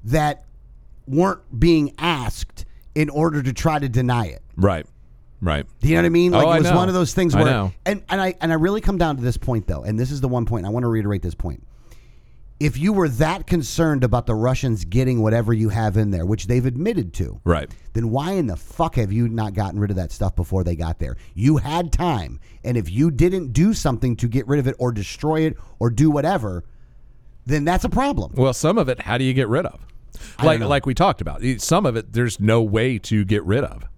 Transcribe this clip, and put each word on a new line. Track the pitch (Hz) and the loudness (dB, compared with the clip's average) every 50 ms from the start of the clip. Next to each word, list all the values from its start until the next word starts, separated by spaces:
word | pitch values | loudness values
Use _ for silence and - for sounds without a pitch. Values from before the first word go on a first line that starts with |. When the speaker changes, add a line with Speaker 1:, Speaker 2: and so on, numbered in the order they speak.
| - | -4
Speaker 1:
that | 113 123 160 151 151 143 - - - - - - - - - - - - - - - | 0 0 2 2 0 -2 -4 -12 -20 -20 -20 -20 -20 -20 -20 -20 -20 -20 -20 -10 -2
weren't | 131 151 180 196 180 - - - - 113 | 2 2 2 2 0 -4 -10 -12 0 4
being | 131 170 165 160 147 139 - - | 4 6 6 4 4 0 -4 -4
asked | - 170 165 139 123 107 - - - - - - - - - - - - - | -2 -2 -2 -2 -2 -6 -4 -6 -8 -10 -10 -16 -16 -16 -16 -20 -20 -8 -2
in | 151 156 147 | -2 -2 0
order | 139 147 160 165 151 147 | 2 0 0 2 2 0
to | 131 131 123 | -2 -2 -4
try | - - 170 156 151 | 0 0 0 0 0
to | 139 135 | -2 0
deny | 110 127 127 123 123 120 110 85 | 0 2 2 2 2 0 0 -2
it. | 62 - - - - - | -6 -12 -16 -14 -2 2
Speaker 2:
Right. | 92 101 92 80 73 - - - - - - - - - - - | 2 2 2 0 -6 -10 -16 -20 -20 -20 -20 -20 -20 -20 -14 -4
Right. | - 85 76 71 - - - - | -2 -2 0 -2 -4 -8 -10 -2
Speaker 1:
Do | - 147 | 0 2
you | 160 | 4
know | 165 | 4
what | 170 170 | 4 4
I | |
mean? | 165 170 175 180 | 4 4 4 4
Like | - 107 139 160 | 4 4 4 6
Speaker 2:
Oh, | |
Speaker 1:
it | 170 | 4
Speaker 2:
I | 165 | 4
Speaker 1:
was | 160 175 | 4 4
Speaker 2:
know. | 180 | 4
Speaker 1:
one | 180 180 185 | 2 2 2
of | 180 | 2
those | 185 175 - - | 2 0 0 2
things | - 175 175 139 | 0 2 2 4
Speaker 2:
I | - 156 | 4 4
Speaker 1:
where, | 147 | 4
Speaker 2:
know. | 131 110 98 95 92 - - | 2 2 0 -2 -4 -4 -4
Speaker 1:
and, | 180 208 196 - - | -4 -4 -4 -4 -6
and | 180 196 | -4 -2
I, | 190 185 180 - | -2 -2 -4 -2
and | 151 165 | -2 0
I | 165 | 0
really | 160 156 185 202 220 | 2 2 2 0 0
come | 214 208 202 180 | 0 0 2 2
down | 170 160 147 131 | 2 0 0 0
to | 120 | -2
this | 123 120 - | -2 -2 -2
point | - - 123 113 95 - | -2 -2 -2 -2 -2 -4
though, | 80 71 62 | -6 -6 -4
and | 92 107 107 | -4 -2 -2
this | 123 127 | -2 -2
is | 147 139 | -2 -2
the | 127 131 | -2 -2
one | 123 123 117 | 0 -2 -2
point, | - 107 117 87 | -2 -2 -4 -4
I | 101 | -4
wanna | 107 123 123 120 | -4 -2 0 0
reiterate | 113 110 104 101 104 92 | 0 0 0 0 -2 -2
this | 80 87 82 | -4 -6 -6
point. | - - 90 65 - - - - - - - - - - - - - - - - - - - - - | -6 -8 -8 -8 -10 -14 -20 -20 -20 -20 -20 -20 -20 -20 -20 -20 -20 -20 -20 -20 -20 -20 -20 -8 -2
If | 147 151 117 127 | -2 -2 0 0
you | 151 196 220 | 0 2 2
were | 196 180 151 | 2 2 0
that | 123 110 156 156 175 196 - - | 2 0 0 0 0 -4 -2 -2
concerned | 185 170 139 - - - 165 160 151 139 127 | 0 0 0 -2 0 0 2 2 2 2 2
about | 120 101 120 117 - | 2 2 0 0 0
the | 113 | 0
Russians | 107 113 127 127 117 - 131 113 98 85 | 0 2 0 0 0 0 -2 -2 -2 -4
getting | 80 87 123 131 127 127 117 | 0 0 2 2 2 2 2
whatever | 107 107 110 117 113 107 117 | 2 2 2 2 2 2 0
you | 107 110 110 | 2 2 0
have | 101 117 110 107 92 107 | 0 0 0 0 2 2
in | 107 104 | 0 2
there, | 98 85 80 | 0 -2 0
which | 92 110 - - - | -2 -2 -2 0 0
they've | 123 123 123 | 0 2 2
admitted | 131 120 123 165 220 233 180 117 87 - | 0 -2 -2 -2 -2 -2 -2 -4 -4 -4
to, | - - 62 50 50 - | -6 -6 -6 -6 -6 -4
Speaker 2:
Right. | 85 85 76 69 - - - - - | -2 -2 -2 -4 -8 -14 -18 -18 -10
Speaker 1:
then | - 113 117 113 | -6 -6 -4 -2
why | 110 131 143 170 | -4 -4 -4 -4
in | 196 190 160 113 | -4 -4 -4 -4
the | 87 | -6
fuck | - - - - - 165 170 - | -8 -12 -16 -6 -4 -4 -2 -2
have | 131 113 95 | -4 -4 -2
you | 101 113 120 117 | -2 -2 -2 -2
not | 113 117 110 104 98 | -2 -4 -6 -6 -4
gotten | 92 104 98 - 104 | -4 -6 -4 -4 -4
rid | 104 101 | -4 -2
of | 104 92 | -2 -4
that | 87 82 - | -4 -6 -6
stuff | - 104 92 - - | -4 -4 -4 -2 -4
before | 87 - 95 95 87 | -4 -2 -2 -2 -2
they | 87 85 76 | -2 -4 -4
got | 85 82 82 - | -4 -6 -6 -6
there? | - 65 62 - - - - | -6 -8 -8 -12 -14 -14 -8
You | - 104 135 156 143 | 0 2 2 2 2
had | - 147 151 170 180 160 | 0 -2 -4 -4 -2 0
time, | - - 175 180 151 110 80 - 58 - - - - - - | 0 0 0 0 -2 -2 -4 -8 -12 -14 -16 -18 -20 -12 -6
and | - 123 120 | -4 -2 -2
if | 98 80 | -2 -4
you | 87 110 147 170 | 0 0 2 2
didn't | 147 117 160 180 185 190 175 135 | 4 4 2 2 2 0 -4 -2
do | 110 117 170 208 220 | 0 2 2 2 2
something | - - 151 131 113 - 127 120 | 0 0 -2 -2 0 0 -2 0
to | - 120 120 | 0 -2 -2
get | 110 135 117 113 | -2 -2 0 0
rid | 143 147 | 0 0
of | 131 131 | 0 -2
it | 131 - | -2 -2
or | 127 123 120 | -2 -2 -2
destroy | 104 101 - - - - 151 156 156 | -4 -8 -8 -10 -6 -2 -2 0 2
it | 160 156 - - - - - - | 0 0 -2 -6 -14 -18 -8 -2
or | 110 117 | -2 0
do | 117 101 147 156 | 2 4 4 4
whatever, | 147 147 139 160 196 175 113 104 90 87 - - - - - - - - - - - - - - - - - | 4 2 2 0 0 0 -2 -4 -6 -8 -10 -12 -18 -20 -20 -20 -20 -20 -20 -20 -20 -20 -20 -20 -20 -16 -4
then | - 131 151 143 | -2 0 0 2
that's | 160 180 185 - | 2 0 0 0
a | 240 | 0
problem. | - 233 262 277 285 127 95 - - | 0 0 0 2 0 -2 -4 -4 0
Speaker 2:
Well, | 127 127 135 123 | 2 2 2 2
some | - - 151 196 233 | 2 2 2 2 2
of | 165 127 | 2 0
it, | 123 117 | -2 -4
how | - - 110 123 | -4 -4 -2 0
do | 131 | 0
you | 131 131 | 2 2
get | 131 131 104 | 2 2 2
rid | 113 147 180 | 0 0 0
of? | - - - - - - - - - - - - - - - | -2 -8 -10 -18 -18 -18 -20 -20 -18 -18 -18 -18 -16 -6 2
Speaker 1:
I | - | 4
don't | |
Speaker 2:
Like, | 156 156 131 | 4 4 4
Speaker 1:
know. | 113 - | 2 0
Speaker 2:
like | 143 139 - | 0 0 0
we | 139 127 | -2 2
talked | - 170 196 147 - | 2 2 2 2 0
about, | - 80 76 73 | -6 -8 -8 -4
y-, | 107 127 131 107 | -2 -2 -2 -2
some | - - 160 180 202 | 0 2 2 4 4
of | 143 117 113 | 2 0 -2
it, | 110 - 101 | -6 -4 -2
there's | 117 123 120 101 - | 0 0 0 0 0
no | 101 107 110 117 113 | 2 4 4 4 4
way | 104 98 110 113 131 127 104 | 2 2 2 2 2 0 -2
to | - - 113 107 101 | -2 0 0 0 2
get | 95 107 104 73 | 2 0 0 2
rid | 85 101 131 139 | 2 0 0 0
of. | 78 - 55 - - - | -2 -6 -12 -14 -14 -14